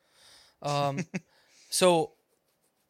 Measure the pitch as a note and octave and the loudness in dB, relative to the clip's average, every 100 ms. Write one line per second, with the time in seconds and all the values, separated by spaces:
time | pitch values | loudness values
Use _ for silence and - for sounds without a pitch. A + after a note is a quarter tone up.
0 | _ _ - - - _ D3 C#3+ C#3+ C#3 | _ _ -20 -20 -20 _ -6 -2 -2 -4
1 | - F3+ - _ _ - - - F#3 E3 | -8 -10 -14 _ _ -20 -8 2 4 4
2 | - - _ _ _ _ _ _ | 0 -10 _ _ _ _ _ _